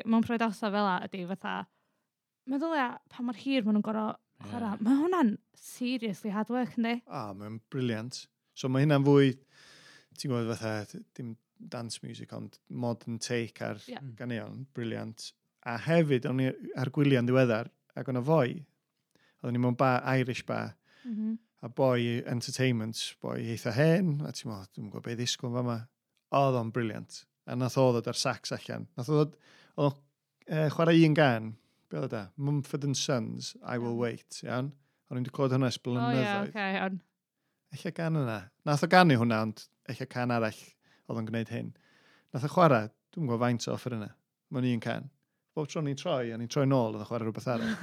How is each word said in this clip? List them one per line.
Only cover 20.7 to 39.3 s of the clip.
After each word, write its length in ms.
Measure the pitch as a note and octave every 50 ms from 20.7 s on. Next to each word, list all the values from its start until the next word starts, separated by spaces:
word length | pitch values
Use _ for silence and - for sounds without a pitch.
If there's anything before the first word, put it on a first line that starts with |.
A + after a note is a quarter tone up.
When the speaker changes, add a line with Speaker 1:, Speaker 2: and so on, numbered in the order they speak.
| - - _ _ _ _ -
Speaker 1:
Mhm. 320 | B3 A3 G#3 G#3+ A3 A3+ A3+ - _ _ _ -
Speaker 3:
a 60 | B2
boi 520 | B2 - C#3 C3 B2 A#2+ A#2 A#2 A#2+ B2 - -
entertainment, 880 | C3+ A#2+ - - C3 - C3 C3 B2 A2+ A2 A#2 A2+ - - - - -
boi 160 | - A#2+ A#2+ B2
eitha 320 | A#2 A2+ A#2 - - A#2+
hen, 500 | A#2 C#3 D3+ D#3+ E3 F#3+ F#3+ E3+ C#3+ C#3+
a 100 | D3 C3+
ti'n 200 | - - - -
meddwl, 160 | G#2+ G2 G2 - _
dwi'm 120 | - A2+
yn 60 | G2+
gwbod 120 | G2 A2+ A2
be 80 | A#2+ A#2
i 20 |
ddisgwyl 360 | A2 B2 A#2+ - - - B2
yn 40 | A#2+
fama. 220 | B2 B2 A#2+ A#2 A2 A#2 - _ _ _ _ _ _ _ _
Oedd 240 | - C#3 C#3 C3+ B2+ B2
o'n 120 | A2+ A2+
briliant. 500 | G2+ B2 A#2 A2 G#2 A2+ A2+ - - - - _ _ _ _ -
A 80 | -
nath 220 | B2 B2+ B2 - C#3
o 140 | C3 B2+ A#2+
ddod 140 | A#2 - B2
â'r 40 | A#2+ -
sax 320 | - C3 B2 - - -
allan. 360 | C3 A#2+ - - A#2 A2+ A2 - _ -
Nath 120 | B2 B2+
o 40 | D3+
ddod, 220 | D3 D#3 D3 - _ _ - - - - _ _ -
oedd 160 | D3 C#3+ C#3
o'n, 80 | - _ _ _ _ _ _ _ _ _ -
yy, 220 | F#3 D#3 D#3 C#3+
chwarae 360 | A#2+ - E3 E3 E3+ E3 E3
un 80 | D#3 D3
gan, 360 | D#3+ D3+ C3+ A#2+ A2 A2 A2 A2 - _ _ _ _ _ _
be 80 | - D3+
oedd 80 | D3
o 20 | B2
da? 160 | A#2+ A2 G2 F#2+ - D3+
Mumford 460 | C#3 C#3+ D3 C#3+ C3+ - - D3 C3+
and 140 | C#3+ C3 -
Sons, 580 | - - C#3+ A#2+ A2+ A#2 A#2+ B2 B2+ - - B3 -
I 140 | - B2 A#2+
Will 140 | A#2+ A#2+ A#2+
Speaker 1:
Iawn. 20 | A#2
Speaker 3:
Wait, 420 | A#2+ A#2 A#2+ A2+ - _ - - -
iawn? 280 | A#2+ A#2 B2+ C3 C#3+ C#3+ - _ _ _ _ _ _
O'n 60 | B2+ B2
i'n 60 | B2
'di 80 | -
clywed 200 | - - C#3 C3 B2+
hwnna 120 | C3 C3+ B2
ers 100 | A#2 -
Speaker 1:
O, 20 |
ie, 40 | - B2+
Speaker 3:
blynyddoedd. 640 | A#2+ B2 A#2+ A#2+ C3 C3 - G#2 G2+ - G3+ G#3
Speaker 1:
oce, 180 | - A3 G3 F#3+ F#3+
iawn. 260 | F#3+ F#3 F#3+ F#3+ F3 - _ _ _ _ _ _ _ _ _ _ _ _ _
Speaker 3:
Ella 200 | - - - E3+
gan 240 | D#3 - E3 D#3+ D#3+
yna. 240 | D#3 C3+ A#2+ A2 G#2 F#2 - _ _ _
Nath 180 | D#3 D3 C#3+ -
o 40 | E3+
ganu 300 | F#3 F#3 F3+ E3 C3+ A#2
hwnna, 240 | A#2 A#2+